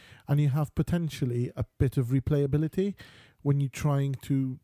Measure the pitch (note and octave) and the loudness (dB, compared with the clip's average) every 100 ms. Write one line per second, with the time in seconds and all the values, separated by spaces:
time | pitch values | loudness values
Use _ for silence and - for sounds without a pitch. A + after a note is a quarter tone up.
0 | - - - C#3+ D3 C#3 D3 - D#3 F3 | -20 -16 0 2 2 2 0 -2 0 0
1 | D#3+ - B2+ A#2+ B2 - A#2+ - C3+ C#3+ | -2 -2 -2 -2 -2 -4 -8 0 0 2
2 | A#2+ C3+ - D3 C#3 D3 D#3 - G3+ F#3+ | 0 0 2 0 2 0 0 0 -2 -4
3 | - - - _ C#3+ C#3+ C#3 - D3 C#3 | -14 -20 -20 _ 0 0 0 -2 0 0
4 | C#3 C3+ - C#3 C3 C3+ | -2 -4 -2 0 0 -6